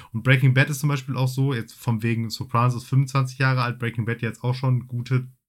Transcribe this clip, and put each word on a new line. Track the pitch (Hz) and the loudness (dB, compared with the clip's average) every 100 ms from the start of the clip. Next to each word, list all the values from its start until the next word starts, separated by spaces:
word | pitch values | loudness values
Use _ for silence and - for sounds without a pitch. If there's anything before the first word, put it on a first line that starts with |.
| - | -10
Und | 110 | -2
Breaking | 131 135 135 131 | 4 6 6 4
Bad | 143 | 2
ist | 143 | 0
zum | 151 | 0
Beispiel | 135 139 120 | -2 -4 -2
auch | 131 | -2
so, | 131 135 | 0 -2
jetzt | 120 110 | -2 -6
vom | - - 110 | -8 -2 -2
wegen | 117 113 113 | 0 -2 -4
Sopranos | - - 120 123 | -8 -2 2 2
ist | 117 - | 0 0
fünfundzwanzig | 131 139 139 131 - | 0 2 0 -2 0
Jahre | 131 127 | 0 2
alt, | 120 110 | -2 -2
Breaking | 117 117 110 | -4 -2 -4
Bad | 113 | -2
jetzt | 117 - | -4 -4
auch | 123 123 | -4 0
schon | 131 123 - | 0 0 -2
gute, | 120 120 131 127 - | -8 -2 -2 -2 -14